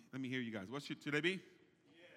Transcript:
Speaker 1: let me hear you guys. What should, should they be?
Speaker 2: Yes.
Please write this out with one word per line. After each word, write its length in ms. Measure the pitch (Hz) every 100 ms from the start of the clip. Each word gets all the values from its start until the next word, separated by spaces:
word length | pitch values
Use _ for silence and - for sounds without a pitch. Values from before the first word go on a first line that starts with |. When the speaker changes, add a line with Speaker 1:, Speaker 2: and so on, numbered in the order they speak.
| -
Speaker 1:
let 80 | 131
me 80 | 127
hear 120 | 131
you 100 | 117
guys. 160 | 107 95
What 120 | 139
should, 180 | - -
should 120 | 147
they 60 | 147
be? 100 | 170
Speaker 2:
Yes. 100 | 190 - - - - - - -